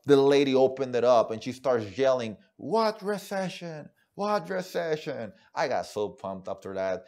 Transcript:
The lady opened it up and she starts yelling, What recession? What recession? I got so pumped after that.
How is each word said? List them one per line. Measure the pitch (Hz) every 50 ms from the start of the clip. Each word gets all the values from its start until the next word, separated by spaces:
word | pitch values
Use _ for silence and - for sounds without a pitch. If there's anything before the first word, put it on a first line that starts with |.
| _
The | - 143
lady | 135 135 139 143 139 143 135 131
opened | 131 131 131 131 - 135 127 123
it | 120 113
up | 123 127 117 107 107
and | 110 113
she | - 131
starts | 120 - - 139 127 117 107 104 90 107
yelling, | 135 131 131 127 117 110 104 - _ _ _
What | _ 110 131 190 226 220 214 214 220
recession? | 190 196 208 190 - - 208 196 190 180 185 - 175 170 160 151 143 - _ _ _ _ _
What | - 202 208 208 208 165 170
recession? | 190 185 180 - - 180 170 165 156 151 - 160 135 120 117 101 - _ _ _ _
I | 139 165 139
got | 120 95 -
so | - - 104 104 98
pumped | 90 - - 98 95 95 92 104
after | 98 - - 98 95
that. | 95 95 95 92 90 -